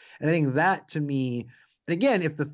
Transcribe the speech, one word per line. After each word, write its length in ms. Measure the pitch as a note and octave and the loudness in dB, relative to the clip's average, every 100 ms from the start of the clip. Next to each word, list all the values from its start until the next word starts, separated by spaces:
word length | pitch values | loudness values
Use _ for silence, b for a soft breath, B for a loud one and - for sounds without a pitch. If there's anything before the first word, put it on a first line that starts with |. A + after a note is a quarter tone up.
| B B | B B
And 80 | D3 | 0
I 40 | |
think 220 | E3+ D3 | 2 2
that, 340 | C3 E3+ F#3+ - | 2 2 0 -4
to 120 | D#3+ | -6
me, 460 | D3 C#3 C3 A#2+ A#2 b b b - | -2 -2 -2 -4 -8 b b b -6
and 60 | |
again, 280 | E3+ C4+ A3 | 0 2 2
if 160 | E3 D3+ | 0 -2
the 140 | D3 | -6